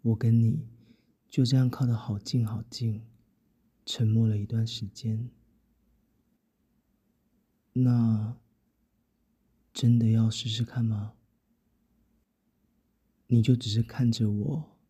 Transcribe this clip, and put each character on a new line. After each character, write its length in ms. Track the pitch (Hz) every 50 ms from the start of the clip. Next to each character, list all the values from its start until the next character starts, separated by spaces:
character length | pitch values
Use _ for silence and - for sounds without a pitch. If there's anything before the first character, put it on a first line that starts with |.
我 140 | _ 120 113
跟 240 | 107 - 117 113 117
你 260 | 113 113 - 156 - - - - - _ - _ _ _ _ _ _ _
就 160 | - - 131
这 140 | 120 131 131
样 120 | 131 127
靠 160 | 123 - 131
得 120 | 120 120 110
好 200 | - - 104 101
近 300 | - - - 127 113 107
好 160 | 110 107 -
近， 420 | - - - 120 113 104 107 113 - _ _ _ _ _ _ _ _ _ _ _ _ _ _ _
沉 220 | - - - 120 110
默 200 | 110 113 113 110
了 100 | 107 104
一 80 | 101
段 200 | - - 113 113
时 220 | 113 - - 110 101
间。 420 | - - - 113 110 110 120 123 - _ _ _ _ _ _ _ _ _ _ _ _ _ _ _ _ _ _ _ _ _ _ _ _ _ _ _ _ _ _ _ _ _ _ _ _ _ _ _ _ _ _ _ _ _ _ _ _
那 680 | 127 127 127 123 120 117 113 110 107 110 110 120 - _ _ _ _ _ _ _ _ _ _ _ _ _ _ _ _ _ _ _ _ _ _ _ _ _ _ _
真 260 | - - 117 120 117
的 100 | 117 110
要 200 | 110 113 113 113
试 180 | 110 - - 120
试 160 | 107 113 117
看 220 | - - 123 117
吗？ 280 | 110 110 104 104 110 - _ _ _ _ _ _ _ _ _ _ _ _ _ _ _ _ _ _ _ _ _ _ _ _ _ _ _ _ _ _ _ _ _ _ _ _ _ _ _ _ _ _ _
你 140 | 123 117
就 140 | 110 - 127
只 140 | 117 - 107
是 120 | 101 113 113
看 280 | - - - 127 120
着 200 | 113 - 113 104
我 460 | 104 104 104 - - 160 151 - _ _ _ _